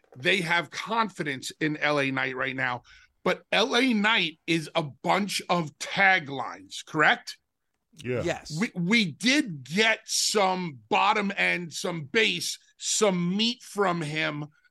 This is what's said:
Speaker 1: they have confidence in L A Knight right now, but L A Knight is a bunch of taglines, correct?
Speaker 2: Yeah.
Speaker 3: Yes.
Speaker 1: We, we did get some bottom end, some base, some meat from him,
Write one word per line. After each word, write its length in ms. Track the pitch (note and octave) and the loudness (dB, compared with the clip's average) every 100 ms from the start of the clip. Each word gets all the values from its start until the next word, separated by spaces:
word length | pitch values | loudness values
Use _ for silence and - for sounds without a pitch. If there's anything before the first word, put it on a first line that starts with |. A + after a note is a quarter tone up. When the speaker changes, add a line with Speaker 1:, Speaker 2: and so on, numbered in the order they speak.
| _ - | _ -6
Speaker 1:
they 200 | D#3+ G3 | 0 0
have 340 | E3 E3+ D3 | 2 0 -2
confidence 800 | - F3 A3+ A3 - D3+ C3 - - | -8 -4 -2 -2 -4 -6 -6 -8 -4
in 180 | D#3 D3+ | -4 0
L 220 | D3 D3 | 0 2
A 120 | C#3 | 0
Knight 240 | C3+ C3 C3 | 0 -4 -4
right 200 | C3+ C3 | -4 -2
now, 280 | C3 B2 - - - _ | -4 -4 -10 -20 -20 _
but 200 | F#3 F3 - | -2 -2 0
L 240 | F#3 A#3 A#3+ | 0 2 2
A 180 | C4 | 2
Knight 460 | A3 G#3 A3+ E3+ - - | 4 4 2 0 -4 -2
is 220 | E3 D#3+ - | -2 0 -4
a 80 | |
bunch 580 | D3+ A#2 F3 F3 G3+ - - | -4 -6 0 0 0 -4 0
of 280 | F3+ D#3 - | 0 -2 -6
taglines, 1040 | - - G3 F#3 C3+ C#3 A2 F2 G2 - - | -6 2 4 4 0 -8 -8 -10 -14 -14 -6
correct? 520 | D#3+ D#3 A#3+ - - _ _ _ _ _ - | 2 4 4 -2 -18 _ _ _ _ _ -14
Speaker 2:
Yeah. 200 | A#2 B2 | -6 -4
Speaker 3:
Yes. 340 | E3+ B2+ - D3+ | -2 -4 -6 -4
Speaker 1:
We, 120 | A3+ F3+ | -4 -2
we 300 | E3+ A#3 G3 | 0 2 2
did 520 | B2 A#3 C#4+ C4+ D3+ | 0 2 2 0 -4
get 360 | B2 E3+ A3 A3 - | -6 0 2 2 -2
some 760 | - - G#3+ F#3+ F#3 F3 C3 - | -2 0 2 2 2 -4 -8 -2
bottom 420 | G3 G3 A3 G3+ F#3 | 2 4 2 0 0
end, 380 | F3+ F3 F3 | 0 0 -4
some 300 | - F#3+ E3+ | -6 -6 -6
base, 540 | C#3 A3+ G#3+ F3 - - _ - | -2 2 2 0 -4 -8 _ -10
some 580 | - - G#3+ F3+ F3 F#3+ | -4 2 4 4 2 2
meat 260 | A3+ A#3+ | 0 -2
from 380 | - G3 G3 E3+ | -8 -2 0 0
him, 440 | D3+ D#3 D#3 D3 D3 _ _ | -2 -2 -4 -4 -10 _ _